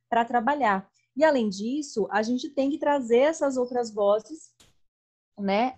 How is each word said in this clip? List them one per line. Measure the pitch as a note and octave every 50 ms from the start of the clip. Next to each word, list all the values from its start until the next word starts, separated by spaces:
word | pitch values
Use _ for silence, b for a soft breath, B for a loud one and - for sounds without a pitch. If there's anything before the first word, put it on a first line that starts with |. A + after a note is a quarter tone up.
| b _
pra | - A#3 A#3
trabalhar. | A#3 B3 A#3+ A3 B3+ C#4+ D4 B3+ G#3+ G3 F#3+ G3 _ _ _ _ _ _
E, | B3+ D4+
além | D#4+ D4 C4 A3+ G#3+
disso, | F#3 G3 G3+ A3+ C4 D4+ D4 - - A3+ G3 -
a | - G3+ A3
gente | A3 B3 B3+ - C#4+
tem | - C#4+ C4+ C#4
que | C#4+ D4+
trazer | - D4 C#4+ C#4+ B3 A3 A#3 A#3
essas | C4+ D4+ E4 D#4+ D#4 C#4 C4 B3+
outras | B3 B3 B3 B3 A#3+ A3+ G#3+
vozes, | G#3 G#3 G3+ G#3 A3 G#3+ - D#4 D#4+ - - _ _ _ _ _ _ _ _ _ _ _ _ _ _ _ _ _ -
né? | G3+ G3 G3 G3+ A#3+ B3+ -